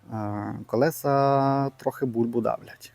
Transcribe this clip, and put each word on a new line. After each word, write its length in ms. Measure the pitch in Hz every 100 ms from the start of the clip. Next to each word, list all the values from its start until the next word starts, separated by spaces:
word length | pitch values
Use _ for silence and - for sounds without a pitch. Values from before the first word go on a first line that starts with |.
| -
Е, 420 | 113 104 104 107 107 107
колеса 1000 | 113 151 - 143 139 139 139 135 139 139
трохи 360 | - 135 - 131
бульбу 360 | 113 117 120
давлять. 520 | 113 113 - - -